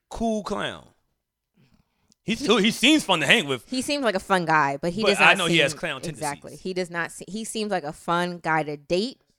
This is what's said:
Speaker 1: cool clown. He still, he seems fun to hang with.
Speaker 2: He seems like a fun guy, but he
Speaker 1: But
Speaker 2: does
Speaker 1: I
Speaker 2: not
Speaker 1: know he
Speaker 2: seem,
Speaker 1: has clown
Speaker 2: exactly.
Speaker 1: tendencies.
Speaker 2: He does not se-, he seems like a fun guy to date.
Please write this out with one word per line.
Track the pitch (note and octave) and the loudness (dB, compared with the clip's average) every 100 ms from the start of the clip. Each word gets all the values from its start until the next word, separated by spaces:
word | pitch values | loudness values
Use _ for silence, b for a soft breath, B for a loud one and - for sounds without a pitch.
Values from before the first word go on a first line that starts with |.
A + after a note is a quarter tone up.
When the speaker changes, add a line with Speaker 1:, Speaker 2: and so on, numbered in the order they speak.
| - | -14
Speaker 1:
cool | - A3+ G#3+ | -4 -2 -2
clown. | F#3+ G#3 D3+ E2+ - _ _ _ _ _ _ _ _ _ _ _ _ _ - | -4 -6 -6 -8 -16 _ _ _ _ _ _ _ _ _ _ _ _ _ -6
He | A3+ | -4
still, | C#4 A3+ | 2 2
he | G#3+ | 2
seems | - B3+ D#4 | 2 4 4
fun | - F3 | 4 0
to | C3+ | 4
hang | A3+ C#3+ | 2 2
with. | C3 - | -4 -4
Speaker 2:
He | C4 | -6
seems | B3+ C#4+ | -4 -2
like | B3 F#3+ | -2 -2
a | |
fun | - F#3 D#3+ | 0 0 2
guy, | D#3 C#3 C#3+ | 2 2 0
but | E3+ | -4
he | F3+ | -2
Speaker 1:
But | G#3 | 2
Speaker 2:
does | G3 | 4
Speaker 1:
I | D#3+ | 6
Speaker 2:
not | F3+ | 6
Speaker 1:
know | F3 | 4
he | E3+ | 4
Speaker 2:
seem, | |
Speaker 1:
has | C#3 | 4
clown | C#3 E3+ C3+ E3 | 0 -8 -6 -8
Speaker 2:
exactly. | D3+ D3+ C#3+ - | -6 -6 -6 -10
Speaker 1:
tendencies. | D3 | -12
Speaker 2:
He | F#3+ | -8
does | F3+ F3 | -4 -4
not | E3+ E3 | -4 -6
se-, | - - | -8 -12
he | G#3 | -10
seems | A3 A3+ G#3+ | -8 -6 -2
like | F#3 | -2
a | D3 | -4
fun | - - E3+ F3 F3 | -8 -2 0 0 -4
guy | E3 D#3+ | -2 -2
to | D3 D3 | -2 -6
date. | D3 F3 A#3+ - _ | -4 -2 -2 -6 _